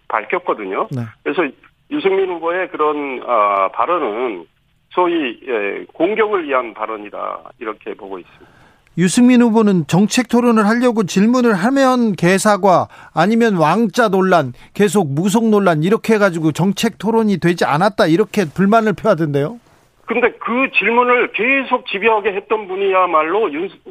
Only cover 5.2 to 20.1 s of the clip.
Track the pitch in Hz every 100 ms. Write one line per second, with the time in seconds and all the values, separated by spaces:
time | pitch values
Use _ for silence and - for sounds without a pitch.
5.2 | 135 110 - 117 101 92 90 - 180 214
6.2 | 214 202 151 131 120 101 107 110 104 92
7.2 | 98 95 - - 110 107 - 98 98 95
8.2 | 85 _ - _ _ _ _ - 180 247
9.2 | 240 247 240 220 214 185 147 165 208 -
10.2 | 240 233 240 220 202 233 247 226 185 -
11.2 | 214 254 240 196 202 277 262 254 233 180
12.2 | 170 190 214 202 196 165 110 - - 151
13.2 | 180 226 233 190 151 185 233 202 226 190
14.2 | 190 175 135 120 - - 202 202 156 139
15.2 | 196 208 226 208 196 156 170 220 - 220
16.2 | 202 170 156 147 185 196 226 - 202 226
17.2 | 220 185 170 170 147 143 202 - 190 165
18.2 | 214 - 175 - 196 226 220 180 220 175
19.2 | 160 139 143 233 _ _ _ _ -